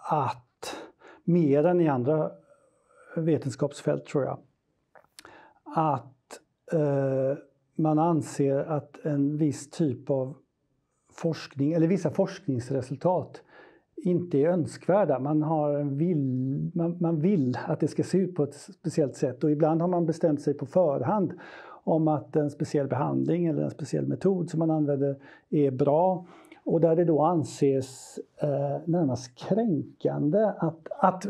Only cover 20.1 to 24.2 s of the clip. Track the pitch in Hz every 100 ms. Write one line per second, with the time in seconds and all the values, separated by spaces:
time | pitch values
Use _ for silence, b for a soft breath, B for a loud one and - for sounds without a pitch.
20.1 | 160 170 143 - 143 139 180 170 139 127
21.1 | 208 175 - B B B B - 160 156
22.1 | 147 - 156 147 143 151 151 135 127 151
23.1 | 135 135 170 170 147 147 - 147 156 135
24.1 | 139